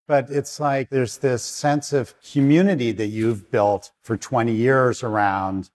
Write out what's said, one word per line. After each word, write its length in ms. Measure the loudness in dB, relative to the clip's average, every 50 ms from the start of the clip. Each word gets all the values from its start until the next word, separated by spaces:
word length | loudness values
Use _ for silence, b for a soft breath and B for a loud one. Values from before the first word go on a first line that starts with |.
| _
but 220 | 0 0 0 0 0
it's 320 | -4 -4 -4 -4 -8 -4
like 280 | -2 -2 -2 -2 -4 -2
there's 280 | 0 -2 -2 -2 -4
this 260 | -2 0 0 0 -2 -4
sense 480 | -8 -8 -2 0 0 0 0 -2 -2
of 240 | -2 -2 -2 -4 -10 _ _ -4
community 640 | 0 2 4 6 6 6 4 4 2 0 0 -2 -2
that 140 | -2 -4
you've 440 | -4 -2 -2 0 0 -2 -2 -6 _
built 400 | 2 2 4 4 2 0 -4 -12 _ _ _
for 120 | -6 -6
twenty 380 | -6 -4 -4 -2 -2 0 0 0
years 500 | 2 2 2 4 4 2 2 0 -2 -6
around 640 | -2 0 0 0 0 0 -2 -4 -4 -6 -6 -8 -10